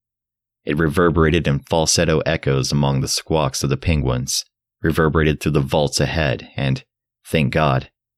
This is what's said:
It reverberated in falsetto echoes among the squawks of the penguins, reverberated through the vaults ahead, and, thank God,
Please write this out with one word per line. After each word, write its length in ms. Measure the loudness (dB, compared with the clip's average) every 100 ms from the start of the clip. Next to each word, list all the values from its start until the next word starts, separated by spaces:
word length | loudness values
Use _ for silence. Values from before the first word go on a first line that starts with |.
| _ _ _ _ _ _
It 140 | -6 0
reverberated 680 | 0 2 2 4 4 2 2
in 140 | -2
falsetto 600 | 0 0 2 2 2 2
echoes 520 | 0 -2 0 0 0
among 300 | 0 0 0
the 80 | -2
squawks 520 | -6 -2 0 0 -2
of 80 | -4
the 80 | -2
penguins, 680 | -2 0 0 -2 -4 -8 -8 _ _ _
reverberated 600 | -2 2 2 2 2 0
through 100 | 0
the 80 | 0
vaults 400 | 0 0 0 -2
ahead, 500 | -2 -2 -2 -4 -8 -6
and, 300 | -4 -4 -8 _ _ _ -4
thank 240 | -2 0
God, 400 | 0 0 0 -4 _ _